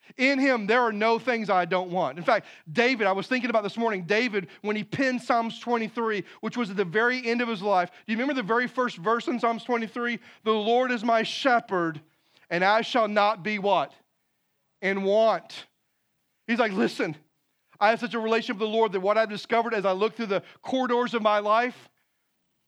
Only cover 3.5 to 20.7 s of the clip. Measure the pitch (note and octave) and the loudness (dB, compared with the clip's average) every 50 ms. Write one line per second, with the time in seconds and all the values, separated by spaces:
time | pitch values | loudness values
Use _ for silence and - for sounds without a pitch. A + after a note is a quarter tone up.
3.5 | A3+ A3 G#3 G3 - A3+ A#3 A3+ G#3 F#3+ F3 D#3 G3+ A3 B3 A#3+ G3+ G3+ F3+ - | 0 0 -2 -2 -4 -2 -2 -2 -2 -2 -2 0 0 0 0 0 -2 -4 -6 -6
4.5 | - - - G#3 G#3 G#3+ G3+ - - - C#4 C4 B3+ B3 - - B3+ A#3 A3+ A3+ | -12 -8 -4 -4 -4 -4 -4 -4 -2 -2 0 0 -2 -2 0 0 0 0 0 -2
5.5 | A3+ - - A#3+ A#3+ A#3 A3 - - A#3+ A3+ A3 G#3+ G3 - - - - A3 A3 | -6 -8 -4 -2 -2 -2 -2 -4 -4 -4 -2 -2 -2 -4 -6 -10 -12 -10 -8 -6
6.5 | - A#3+ A#3 F3+ G3+ G3 G3 E3+ D3+ G#3+ A#3 A#3+ B3 B3+ B3 A3+ A#3 A#3+ B3 A#3 | -4 -4 -4 -4 -2 -4 -2 0 0 2 2 2 0 -2 -2 -2 0 0 0 -2
7.5 | A3+ F3+ G3 G#3 G3 F3+ F3 F3+ - - - - A3+ A#3 C4 C#4+ C#4+ C4 G#3+ F3 | -4 -2 0 2 2 2 2 0 -4 -10 -6 -4 -2 -2 0 0 -2 -2 0 0
8.5 | A3+ A#3+ B3 - - C4 B3 A#3 - F3 E3 A3 A#3 A#3 - D#4 B3+ A3+ A#3+ A#3 | 0 0 0 -2 -2 -2 -2 -2 -4 -4 0 0 0 0 0 -2 -2 0 0 0
9.5 | A#3 A3 - - A#3+ A#3 A3+ G#3+ - B3 A#3+ A#3+ A#3 - - - - _ - A3 | -2 -2 -4 -2 -2 -2 -2 -4 -6 -4 -4 -4 -4 -6 -10 -16 -16 _ 0 0
10.5 | A3 G#3+ G#3 A3 A#3 B3 B3+ B3 B3 A3 G#3 A#3+ A3+ A3 A3 A3 - - - C4+ | 0 2 2 2 2 2 2 2 0 -2 0 2 2 2 2 -2 -2 0 2 4
11.5 | A#3+ A#3 A#3 - G3 F3+ E3+ E3 D#3+ D#3 - _ _ _ _ _ _ _ _ - | 4 2 2 0 -2 0 0 -2 -4 -8 -12 _ _ _ _ _ _ _ _ -4
12.5 | E3+ F3 F#3 G3 G#3+ A3+ A3+ - - A#3+ A3 G#3 G#3 G#3 G3+ G#3 A3+ G3 D#3+ G#3+ | -2 2 4 4 4 2 2 0 0 0 2 2 2 2 2 2 2 -2 -4 -6
13.5 | G#3+ G3+ F#3+ G3+ F#3+ E3 C#3 - - _ _ _ _ _ _ _ _ _ _ _ | -4 -2 0 2 2 2 0 -2 -8 _ _ _ _ _ _ _ _ _ _ _
14.5 | _ _ _ _ _ - G3+ F#3+ G3 G3 G3 F#3+ G3+ A3 A3 A3 F#3+ E3 - - | _ _ _ _ _ -6 -4 -2 -2 0 0 2 2 4 4 4 2 0 -4 -10
15.5 | - - - _ _ _ _ _ _ _ _ _ _ _ _ _ _ _ _ - | -18 -18 -20 _ _ _ _ _ _ _ _ _ _ _ _ _ _ _ _ -2
16.5 | A#3 A3+ A#3+ G#3+ F#3+ G3 A#3 G#3 - - A3+ E3+ D3 - _ _ _ _ _ _ | 0 2 2 2 2 0 0 0 0 -2 -4 -4 -6 -8 _ _ _ _ _ _
17.5 | _ _ _ _ _ - G3+ G#3+ A#3 A3+ A#3 G#3 G3+ A#3 A3 A3 A3+ A3+ A3+ B3+ | _ _ _ _ _ 2 2 2 2 2 -2 -4 -4 -2 0 0 0 0 0 -2
18.5 | A#3+ F#3+ A3 G#3+ G#3+ A3+ A3 G#3+ F3+ F#3+ F3+ G3+ G#3 A3 A3+ G#3 G#3+ G3 - - | -4 -4 -4 -2 0 2 0 0 0 0 0 2 2 2 2 0 -2 -8 -4 0
19.5 | A3+ A#3 A3 A#3 A3 G#3 F#3+ G3 F#3 F#3 G#3+ A3 - - A#3 F#3+ G3 F3 - - | 0 0 0 0 -2 0 0 0 0 0 0 -2 -2 -4 -4 -2 -2 -4 -4 -8
20.5 | - _ - - | -20 _ -8 -4